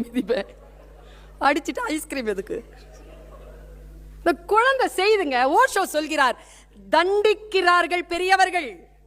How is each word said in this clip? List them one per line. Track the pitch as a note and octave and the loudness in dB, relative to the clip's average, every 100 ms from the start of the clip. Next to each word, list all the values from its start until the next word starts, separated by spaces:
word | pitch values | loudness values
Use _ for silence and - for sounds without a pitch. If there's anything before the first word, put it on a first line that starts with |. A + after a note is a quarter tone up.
| A3+ | -2
மிதிப்பேன். | B3 F#3 - - - - - - - - - - - | -6 -4 -4 -6 -12 -20 -20 -20 -20 -20 -20 -20 -2
அடிச்சிட்டு | C#4+ D4+ - A#4 | 0 0 -2 -6
ஐஸ்கிரீம் | A#4+ D4+ - C#4 A3 | -4 -6 -6 -6 -4
எதுக்கு? | F#3+ F#3+ - - - - - - - - - - - - - - - - - | -4 -6 -8 -10 -20 -20 -20 -20 -20 -20 -20 -20 -20 -20 -20 -20 -20 -20 -6
இந்த | E4 | -2
குழந்தை | D#4+ - G#4 B4+ C5+ G4 - | -2 0 2 2 2 0 0
செய்துங்க. | G4+ G#4+ D#4 B3 C4 | 2 2 2 0 2
ஓஷோ | F#4 B4+ G4 | 4 2 2
சொல்கிறார், | F#4 D4+ D#4 D4+ C4 - - - - G#3 G3 | -2 -4 -4 0 0 0 -10 -20 -20 -20 -2
"தண்டிக்கிறார்கள் | D#4 F4+ G4+ G#4+ - - F#4+ F4+ F4 E4+ F4 | 2 2 2 2 0 -2 0 4 4 2 -2
பெரியவர்கள்." | F4 F4 F#4 F#4+ F#4+ F4+ C4+ F3 - _ | -4 -4 2 4 4 0 -6 -12 -20 _